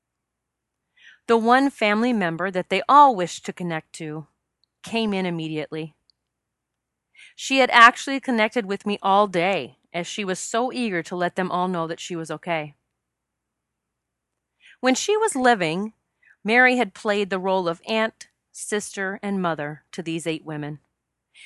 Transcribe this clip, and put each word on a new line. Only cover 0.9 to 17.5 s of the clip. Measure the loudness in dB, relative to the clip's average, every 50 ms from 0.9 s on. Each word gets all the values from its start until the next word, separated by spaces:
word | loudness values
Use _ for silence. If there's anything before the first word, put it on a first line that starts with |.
| _ _ -20 -20 -20 _ _ 2
The | 2 2
one | 4 6 4 4 4 2
family | 0 0 2 2 2 2 2 0 0
member | 0 0 -2 -2 -2 -4 -4
that | -2 -4 -2 -2
they | -2 -2 2 6
all | 8 8 8 8 6
wished | 4 -2 -4 -6 -8 -12
to | -12 -10
connect | -6 -4 -4 -4 -4 -6 _ -14
to | -12 -10 -10 -10 -10 -12 -16 _ _ _ _ _ _ _ _ _ _ -12
came | -6 -4 -2 -2 -2 -2
in | -2 -2
immediately. | -4 -4 -4 -6 -6 -6 -8 -8 -8 -10 -10 -10 -12 -14 _ _ _ _ _ _ _ _ _ _ _ _ _ _ _ _ _ _ _ _ _ _ _ _ -20 -20 -20 _
She | -12 -6 -2 2 2
had | 2 4
actually | 8 8 8 8 8 6 -2 -6 -6 -4
connected | -2 -2 0 0 0 0 0 -2 -4
with | -4 -6 -6 -4
me | -4 -4 -2
all | 0 2 4 4 2 2
day, | 0 0 0 0 0 -2 -4 -8 -12 _ _ _ -10
as | -8 -8 -8
she | -8 -8 -6
was | -6 -6 -6
so | -6 -6 -4 -2 -2 -2
eager | -4 -4 -4 -4 -4 -4 -6
to | -6 -4
let | -4 -4 -2 -2
them | -4 -4 -2
all | -2 -2 -2 -2
know | -2 -4 -4 -6
that | -8 -10
she | -10 -10 -10
was | -10 -8 -8
okay. | -10 -10 -6 -6 -6 -6 -6 -8 -14 _ _ _ _ _ _ _ _ _ _ _ _ _ _ _ _ _ _ _ _ _ _ _ _ _ _ _ _ _ _ _ _ _ _ _ _ _ _ -20 -10 _
When | 0 0 0
she | 2 0 0 0 2
was | 2 0 0
living, | 2 4 4 4 4 2 -2 -2 -2 -4 -6 -10 _ _ _ _ _ _ _ _ _
Mary | -2 2 4 6 6 6 4 2
had | 0 -2 -6
played | -6 -4 -2 0 0 0 -2
the | -4 -4
role | -2 0